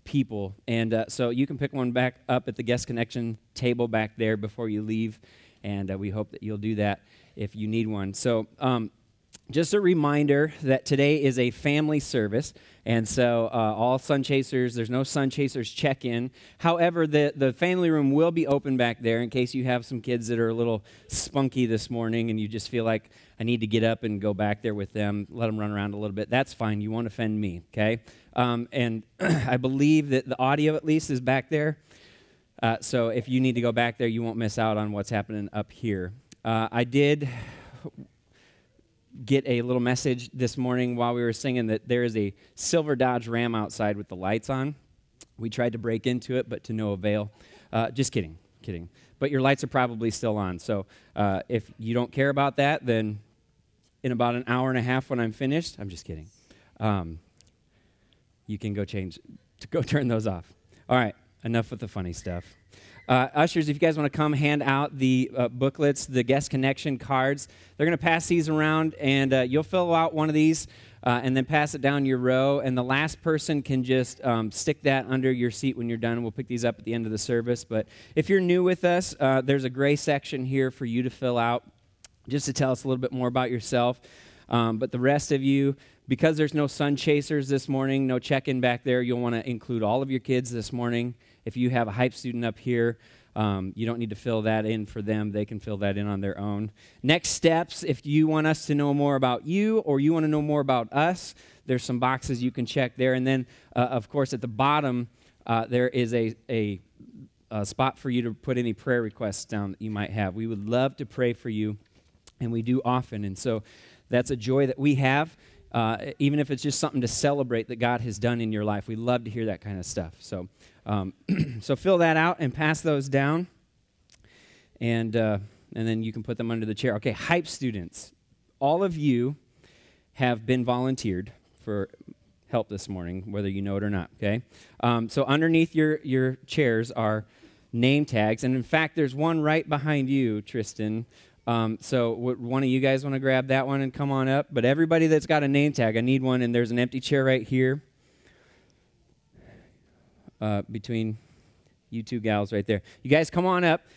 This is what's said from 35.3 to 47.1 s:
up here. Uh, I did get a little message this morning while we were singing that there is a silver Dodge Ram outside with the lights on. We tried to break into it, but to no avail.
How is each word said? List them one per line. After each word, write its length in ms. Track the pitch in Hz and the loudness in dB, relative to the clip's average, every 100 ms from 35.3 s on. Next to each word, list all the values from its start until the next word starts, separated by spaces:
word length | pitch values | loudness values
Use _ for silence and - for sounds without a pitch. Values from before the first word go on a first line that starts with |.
| 107 101 | -6 -6
up 180 | 107 104 | -6 -8
here. 420 | - 113 98 90 120 _ - 113 | -6 -4 -4 -4 -10 _ -8 -2
Uh, 220 | 113 110 | -2 0
I 120 | 120 | -2
did 460 | 123 135 143 151 139 120 - - - - - - - _ _ _ _ _ _ _ _ _ _ 143 113 | 0 2 4 2 -2 -8 -14 -18 -20 -18 -18 -16 -20 _ _ _ _ _ _ _ _ _ _ -16 0
get 180 | 135 135 | 2 2
a 140 | 120 | 0
little 200 | 120 127 | 2 0
message 480 | 120 127 139 123 123 | 0 0 0 -2 -6
this 240 | 131 123 - | -4 -4 -2
morning 380 | 127 123 123 120 | -2 0 0 0
while 180 | 120 | -2
we 80 | 120 | 0
were 120 | 120 | -2
singing 340 | 113 139 123 113 | -2 -2 -2 0
that 200 | 110 - | -2 0
there 160 | 123 | 0
is 120 | 123 110 | 2 0
a 180 | 101 - _ - | -2 -4 _ -8
silver 400 | - 170 151 135 | 0 0 2 2
Dodge 320 | 127 120 117 | 2 0 -2
Ram 280 | 117 120 113 | -2 0 -2
outside 420 | 107 - 107 104 | -4 -2 -2 -2
with 100 | 104 | -6
the 80 | 92 | -6
lights 340 | 92 113 - | -2 -2 -2
on. 260 | 131 135 143 _ _ _ _ - - | -4 -4 -6 _ _ _ _ -20 -10
We 120 | 113 | -8
tried 240 | 117 120 | -2 -2
to 40 | 117 | -2
break 300 | 117 113 123 | -4 -2 0
into 300 | 123 - 127 | -2 -2 -4
it, 120 | 117 | -4
but 140 | 117 - | -8 -6
to 80 | |
no 200 | 110 107 | -4 -2
avail. 380 | 98 104 | -2 0